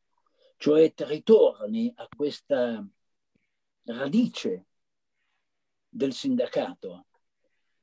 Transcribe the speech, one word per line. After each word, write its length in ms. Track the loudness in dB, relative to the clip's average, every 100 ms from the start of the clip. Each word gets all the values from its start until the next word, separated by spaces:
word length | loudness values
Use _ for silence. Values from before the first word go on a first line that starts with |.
| _ _ _ _ _ _
Cioè 360 | 2 4 4 2
ritorni 960 | -6 -2 4 6 6 2 -6 -4 -4 -6
a 120 | -14
questa 720 | -6 -6 -6 -4 -2 -2 -6 -12 _ _ _ _ _ _ _ _ _
radice 800 | -14 -8 -2 0 0 -4 -8 -8 -12 _ _ _ _ _ _ _ _ _ _ _ _
del 240 | -6 -4
sindacato 960 | -4 -2 -2 -2 -4 -6 -10 -16 -18 _ _ _ _ _ _ _ _